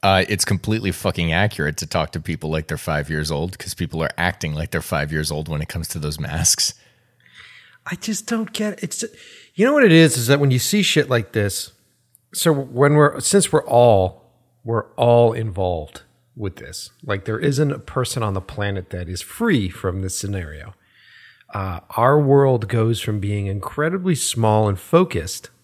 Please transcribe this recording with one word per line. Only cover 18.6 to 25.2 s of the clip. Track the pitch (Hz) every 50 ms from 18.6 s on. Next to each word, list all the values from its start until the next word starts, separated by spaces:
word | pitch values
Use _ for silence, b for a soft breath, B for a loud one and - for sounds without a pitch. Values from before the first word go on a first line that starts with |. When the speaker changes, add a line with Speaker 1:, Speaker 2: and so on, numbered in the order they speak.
| 104 101 98 95 87 _
Speaker 2:
that | - 90 87
is | 82 92 90
free | - - - - 233 233 190 123 98 92
from | 87 - - 95 87 95
this | 95 92 -
scenario. | - - 98 98 95 85 73 76 78 71 - - b b b b b b b b b b b b b b b -
Uh, | 104 95 95 90 - _ _
our | - - 113 127 143 151
world | 147 135 139 139 139 135 127 120 107
goes | 98 - 117 110 113 113 107
from | - - 107 104
being | 98 101 104 104 98
incredibly | 98 98 101 95 - - - 147 160 175 196 180 185 165
small | 131 - - - 120 113 110 107 107 107
and | 104 98
focused | 90 - - - 165 185 180 - 85